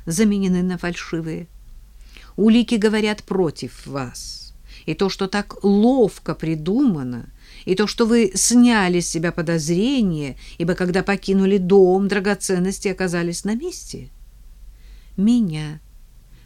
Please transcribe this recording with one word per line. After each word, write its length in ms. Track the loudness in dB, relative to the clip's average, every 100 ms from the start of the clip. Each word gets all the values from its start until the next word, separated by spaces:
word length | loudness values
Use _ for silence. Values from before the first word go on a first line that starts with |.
| -6
заменены 580 | 2 2 2 0 0
на 140 | 0 -4
фальшивые. 680 | -6 -8 -6 -6 -6 -10 -12 -20 -20 -20 -20 -20 -20 -20 -14 2
Улики 400 | 4 4 4 2
говорят 480 | 2 2 -2 -4
против 640 | -6 -2 -2 -4 -14 -14 -12
вас. 640 | -10 -10 -12 -16 -16 -18 -20 -20 -16 -8
И 80 |
то, 160 | -2 -2
что 180 | -2 -4
так 360 | -4 -6 -4
ловко 720 | 2 4 4 4 2 0 -8 -6
придумано, 960 | -4 -4 -2 0 2 0 -4 -8 -12 -20 -20 -12 -4
и 80 | 0
то, 100 | 0
что 200 | 0 2
вы 260 | 4 2
сняли 680 | 0 2 6 6 6 2 0
с 80 | -2
себя 240 | -4 -4
подозрения, 1040 | -2 -2 -2 0 0 2 2 0 0 -6 -10 -16 -6
ибо 160 | -4
когда 300 | -2 0 0
покинули 540 | 0 -2 0 2 4 2
дом, 500 | 4 6 6 4 2
драгоценности 800 | 0 0 -2 -2 -2 -2 -2 -6
оказались 560 | -2 -2 -2 -4 -4
на 120 | -6 -4
месте. 540 | -6 -12 -14 -16 -16 -20 -20 -20 -20 -20 -20 -20 -20 -20 -14 0
Меня 640 | 2 4 2 -2 -8 -12 -18 -20 -20 -20 -20 -20